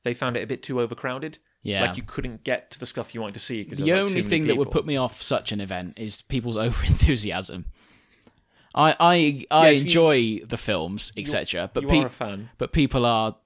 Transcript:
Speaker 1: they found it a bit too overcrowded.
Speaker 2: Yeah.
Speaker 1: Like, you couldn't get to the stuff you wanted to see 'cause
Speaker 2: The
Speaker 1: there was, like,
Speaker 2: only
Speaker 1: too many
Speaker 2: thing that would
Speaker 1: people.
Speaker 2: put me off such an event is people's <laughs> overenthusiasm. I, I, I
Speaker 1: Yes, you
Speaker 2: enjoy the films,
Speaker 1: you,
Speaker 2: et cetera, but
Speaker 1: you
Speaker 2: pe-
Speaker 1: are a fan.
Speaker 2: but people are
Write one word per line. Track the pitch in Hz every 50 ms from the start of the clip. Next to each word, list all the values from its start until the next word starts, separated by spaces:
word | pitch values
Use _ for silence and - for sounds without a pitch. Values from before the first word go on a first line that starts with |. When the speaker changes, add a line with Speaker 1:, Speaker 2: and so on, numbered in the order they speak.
| _
Speaker 1:
they | 123 120
found | - 135 127 120
it | 117 95
a |
bit | 110 131 - -
too | - 135 123
overcrowded. | 120 113 117 - - 131 127 135 143 160 - _ _ _ _ _ _
Speaker 2:
Yeah. | 104 101 98 92
Speaker 1:
Like, | 87 92
you | 98 98
couldn't | - - - - 127 113 110 _
get | 135 127 - - _
to | - -
the | 123
stuff | - - 127 107 - -
you | 117
wanted | 110 101 98
to | 113
see | - - 123 110 101
'cause | 82 147 139
Speaker 2:
The | -
Speaker 1:
there | 156 175 190
was, | 202 202
like, | 196
Speaker 2:
only | -
Speaker 1:
too | 208
many | 104
Speaker 2:
thing | - 156 156
that | 151 135
would | 131 139
Speaker 1:
people. | - - 151
Speaker 2:
put | -
me | 156 143
off | 135 127 120 - -
such | - - 135 110 - -
an | 107 101
event | 98 92 95 90 90 90 - -
is | 113 107 101 -
people's | _ _ 139 127 113 120 113
<laughs> | 107 110
overenthusiasm. | 123 110 - - - - - - 156 139 113 104 104 82 92 98 - - 87 85 - - _ _ _ _ _ _ _ _ _ _ _ _ _ _ _ _ _ _ _ -
I, | - 151 160 - -
I, | 165 170 180 175 160 151 143 131 - -
I | 147 156 165
Speaker 1:
Yes, | 156 147 139
you | 143
Speaker 2:
enjoy | 175 165 170 165 160 147 131 117 113 110 98 -
the | 110 117
films, | 113 - - 104 87 78 87 98 107 - - -
Speaker 1:
you, | 110 95
Speaker 2:
et |
cetera, | 95 101 95 80 - - 87 87 98 -
but | 123 139
Speaker 1:
you | 139
Speaker 2:
pe- | 170 151 135
Speaker 1:
are |
a | 120
fan. | - - 123 107 101 98 110 120 _
Speaker 2:
but | - 127 -
people | - 170 139 127 - 131 120
are | 120 117 110 110 110 107 _ _